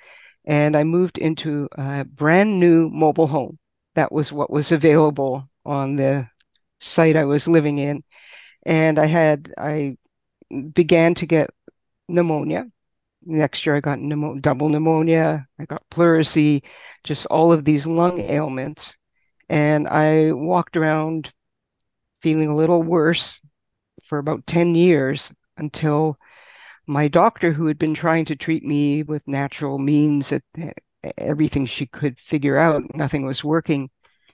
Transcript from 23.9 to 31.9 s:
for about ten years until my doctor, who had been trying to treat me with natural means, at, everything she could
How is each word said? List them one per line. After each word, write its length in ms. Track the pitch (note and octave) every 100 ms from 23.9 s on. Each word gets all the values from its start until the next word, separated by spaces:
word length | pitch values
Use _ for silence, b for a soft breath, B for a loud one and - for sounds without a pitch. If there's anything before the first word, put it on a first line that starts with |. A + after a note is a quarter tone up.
| _
for 160 | _ D3
about 260 | C#3+ D3+ -
ten 300 | E3+ E3+ E3
years 560 | F3+ D3+ C3 C#3 - - _ -
until 640 | D3+ - D#3 D3 D#3 C#3+ B B B B B B -
my 180 | C#3+ D3
doctor, 440 | E3 A3 - F3
who 140 | D3+ D#3+
had 100 | D3+
been 160 | D#3
trying 320 | D3+ E3 E3 D#3
to 100 | C#3+
treat 280 | - D#3+
me 400 | E3+ D3 D3 D3
with 240 | D3 D3+ -
natural 500 | C#3 C#3 - C#3+ C#3
means, 540 | C#3 D3 D3+ C#3+ C#3
at, 80 | C3+ - - E3 - - _ - -
everything 480 | - D3 D3+ C#3 B2+
she 200 | -
could 320 | C#3